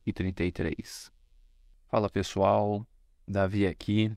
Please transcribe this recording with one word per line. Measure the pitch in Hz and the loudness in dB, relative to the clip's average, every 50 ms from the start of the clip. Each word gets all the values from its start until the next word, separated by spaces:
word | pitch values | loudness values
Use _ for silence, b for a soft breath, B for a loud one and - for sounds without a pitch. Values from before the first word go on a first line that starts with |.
| _ | _
e | 107 | -6
trinta | - - 92 95 90 - 87 | -4 -2 -4 -4 -2 -2 -4
e | 90 | -4
três. | - - 87 82 - - - - - - - - _ _ _ _ _ - - _ _ _ - - - _ _ | -2 -4 -4 -4 -4 -6 -10 -12 -16 -18 -18 -20 _ _ _ _ _ -20 -20 _ _ _ -20 -20 -20 _ _
Fala | _ - 113 104 98 | _ 0 0 0 0
pessoal, | - 101 92 - - 98 98 98 104 107 104 104 104 104 113 - _ _ _ _ _ _ _ | 0 -2 -4 -2 0 2 4 4 4 4 2 0 -2 -4 -6 -10 _ _ _ _ _ _ _
Davi | - 98 98 98 92 104 101 98 | -4 0 0 0 2 2 2 2
aqui, | 92 82 - - - 104 107 107 107 110 | 2 0 -2 -2 0 2 2 2 0 -2